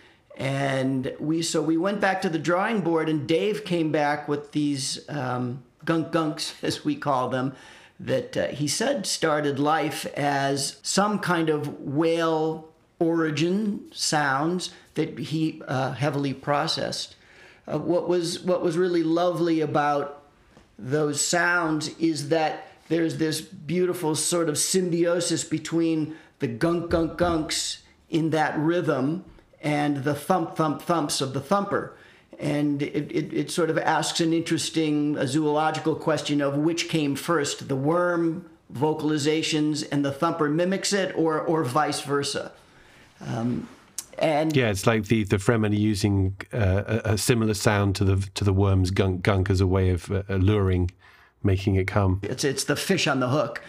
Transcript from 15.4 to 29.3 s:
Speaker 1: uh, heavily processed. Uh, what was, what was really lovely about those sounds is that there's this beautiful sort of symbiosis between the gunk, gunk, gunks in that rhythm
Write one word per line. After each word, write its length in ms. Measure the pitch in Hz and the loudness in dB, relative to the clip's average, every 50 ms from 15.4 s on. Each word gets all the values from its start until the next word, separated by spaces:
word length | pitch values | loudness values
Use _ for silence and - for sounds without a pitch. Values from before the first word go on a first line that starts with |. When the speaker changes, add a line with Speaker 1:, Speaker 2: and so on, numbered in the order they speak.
| 156 156 - - - - | -2 -2 -2 -6 -8 -4
Speaker 1:
uh, 240 | 139 131 135 131 139 | -2 -2 -2 -2 -2
heavily 400 | 107 143 151 135 143 143 139 127 | -2 -2 -2 0 0 -2 -2 -4
processed. 840 | - - 147 143 143 156 165 - - - - - - - - - - - - - - - - - - - - | -4 -2 -2 0 0 0 -2 -2 -2 -2 -4 -4 -6 -8 -10 -14 -20 -20 -20 -20 -20 -20 -20 -20 -20 -10 -6
Uh, 60 | - 151 | -6 -4
what 300 | 151 - 170 175 165 170 | 0 0 0 0 2 2
was, 320 | 180 180 165 160 180 - | 0 0 0 -2 -4 -4
what 220 | - 185 180 - | 0 0 0 2
was 160 | - 180 156 175 | 2 0 2 2
really 260 | 185 180 175 170 160 | 2 2 2 2 2
lovely 580 | 160 165 170 180 180 175 156 170 170 165 160 | 2 2 2 2 2 2 2 2 2 2 2
about 640 | 151 143 135 151 147 147 147 143 139 - - - - - _ _ _ _ _ - - _ _ - | 0 2 2 2 2 2 2 0 0 -4 -8 -14 -20 -20 _ _ _ _ _ -20 -20 _ _ -14
those 420 | 104 127 139 151 151 147 143 135 | -6 -2 0 0 0 0 0 -2
sounds 680 | - - 175 170 175 175 175 175 170 160 156 151 - - - - | -2 0 2 2 2 2 2 2 2 0 0 -2 -2 -6 -6 -2
is 300 | 165 165 160 139 143 135 | 0 0 0 0 -2 0
that 380 | 160 165 156 151 147 - - - - - _ - | 0 2 2 0 -2 -4 -12 -18 -20 -20 _ -2
there's 280 | 160 170 165 160 139 143 | 0 0 0 0 0 -2
this 240 | 160 156 147 - | -2 -2 -2 -4
beautiful 720 | - - - - 151 143 165 180 185 180 175 180 160 151 156 | -8 -10 -16 -16 -8 -4 0 0 2 0 0 -2 -2 -2 0
sort 320 | - - - 175 175 165 151 | 0 0 0 0 0 0 0
of 80 | 147 147 | 0 0
symbiosis 840 | - - - 190 185 175 160 165 175 170 170 175 170 170 165 151 - | 0 2 2 2 2 2 2 2 2 2 2 2 0 0 -2 -2 -2
between 720 | - 156 151 151 - 165 165 165 165 160 156 151 156 156 - - - _ - | -2 -4 -4 -4 -2 0 0 2 2 2 0 -2 -4 -6 -14 -18 -20 _ -6
the 80 | 143 120 | -6 -4
gunk, 420 | 117 110 160 165 170 175 165 - | -2 0 0 0 0 0 -2 0
gunk, 280 | 185 170 165 151 - - | 0 0 0 0 0 0
gunks 600 | 175 175 170 156 151 - - - - - - - - _ _ _ _ - | 0 2 2 0 -2 -2 -4 -6 -4 -6 -8 -10 -14 _ _ _ _ -4
in 200 | - 156 160 160 | -2 0 0 2
that 280 | 147 156 151 135 - 160 | 2 2 0 0 0 0
rhythm 680 | 147 160 170 180 160 156 147 131 127 143 165 185 - - | 0 2 2 2 2 0 0 0 0 0 -2 -4 -6 -12